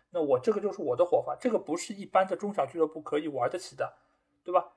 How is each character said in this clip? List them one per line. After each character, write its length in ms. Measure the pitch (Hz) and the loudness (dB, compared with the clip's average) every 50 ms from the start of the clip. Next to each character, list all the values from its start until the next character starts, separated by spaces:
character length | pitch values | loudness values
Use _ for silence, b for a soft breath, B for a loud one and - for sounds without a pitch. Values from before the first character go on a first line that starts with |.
| b b | b b
那 100 | - 170 | -2 -2
我 180 | 156 139 131 123 | 2 4 2 4
这 140 | - - 208 | 4 0 0
个 80 | 202 | 2
就 100 | 202 196 | -2 -2
是 120 | 180 - 160 | -4 -2 -2
我 120 | 127 120 | -2 2
的 80 | 117 180 | 2 2
活 160 | 175 - - - | 4 4 2 2
法， 120 | 135 131 - | -2 -6 -2
这 80 | - 247 | 0 0
个 80 | 220 | 0
不 180 | - - - 156 | 0 0 -2 -4
是 200 | 175 - - 202 | -6 -6 -10 -10
一 100 | 196 190 | -12 -10
般 220 | - - 190 190 | 2 4 4 4
的 80 | 190 185 | 4 0
中 180 | - 208 208 208 | -4 -4 -4 -2
小 100 | - 139 | -2 -2
俱 100 | - - | -2 2
乐 80 | 170 160 | 0 0
部 160 | 151 - 160 | 0 0 -8
可 160 | 151 - 151 | -6 -4 -2
以 100 | 151 165 | -2 -2
玩 220 | 156 139 123 120 131 | -2 -2 -2 -2 -2
得 80 | - | -2
起 180 | 175 - - 131 | -4 -10 -12 -6
的， 220 | - - - - _ _ _ _ _ _ _ _ _ _ | -6 -6 -6 -6 _ _ _ _ _ _ _ _ _ _
对 80 | 180 180 | 2 2
吧？ 220 | 175 175 - _ | 2 2 0 _